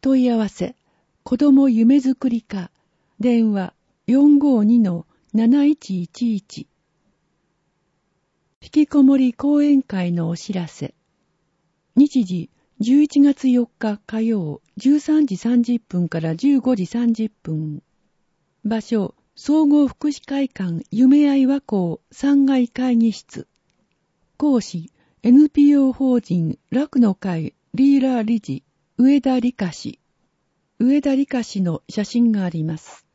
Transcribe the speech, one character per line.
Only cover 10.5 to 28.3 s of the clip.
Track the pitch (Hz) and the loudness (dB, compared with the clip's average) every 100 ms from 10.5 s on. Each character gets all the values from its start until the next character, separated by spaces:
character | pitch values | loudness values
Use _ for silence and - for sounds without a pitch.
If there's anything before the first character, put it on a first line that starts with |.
ら | 185 165 | -8 -8
せ。 | - 139 _ _ _ _ _ _ _ _ _ _ - | -12 -14 _ _ _ _ _ _ _ _ _ _ 2
日 | 285 262 | 2 2
時、 | 190 180 165 _ _ _ | -4 -6 -10 _ _ _
十 | 220 277 | 0 2
一 | 294 285 | 2 2
月 | 285 277 262 | 2 2 0
四 | 247 233 | 0 -2
日 | _ 220 208 - | _ -8 -8 -10
火 | 220 | -6
曜、 | 226 220 160 147 _ - | -4 -4 -6 -10 _ -6
十 | 262 294 | 0 0
三 | 285 311 294 | 0 0 0
時 | 185 | -2
三 | 233 247 | -2 0
十 | 233 240 | 0 -4
分 | _ 180 175 | _ -4 -4
か | 165 | -4
ら | 160 165 | -6 -2
十 | 277 285 | 0 0
五 | 240 247 | 0 -2
時 | 180 | -4
三 | 233 240 226 | -4 -2 -2
十 | 220 | -6
分。 | _ - 156 156 147 _ _ _ _ _ _ _ _ | _ -10 -8 -8 -12 _ _ _ _ _ _ _ _
場 | 214 220 | -6 -6
所、 | - 226 190 - _ | -4 -4 -4 -8 _
総 | _ - 302 302 | _ -2 0 2
合 | 294 277 | 2 0
福 | - 302 | -2 -8
祉 | 285 - | -8 -8
会 | 277 269 | -6 -6
館 | - 185 170 - | -6 -8 -8 -8
夢 | 208 254 285 294 | 0 4 4 4
愛 | 277 262 | 2 0
和 | 277 | -2
光 | - 202 175 160 _ | -4 -4 -4 -6 _
三 | - 277 285 269 | -8 0 2 2
階 | 262 240 | 0 -2
会 | - 254 240 | -4 -2 0
議 | 226 | 0
室。 | 202 _ - - _ _ _ _ _ _ _ _ _ | -2 _ -18 -18 _ _ _ _ _ _ _ _ _
講 | 294 254 | 0 0
師、 | - 175 165 _ _ _ | -2 -12 -14 _ _ _
エ | 220 | 4
ヌ | 254 302 | 4 4
ピ | - 285 | 4 4
ー | 285 | 4
オ | 269 | 2
ー | |
法 | 247 269 247 | 0 -2 -2
人 | - 175 160 - _ | -2 -4 -4 -6 _
楽 | 233 294 277 | -6 -4 0
の | 233 190 | 0 0
会 | 175 170 156 _ _ | -6 -6 -8 _ _
リ | - 269 277 | 0 2 2
ー | |
ラ | 262 247 | 2 -2
ー | |
理 | 220 | -2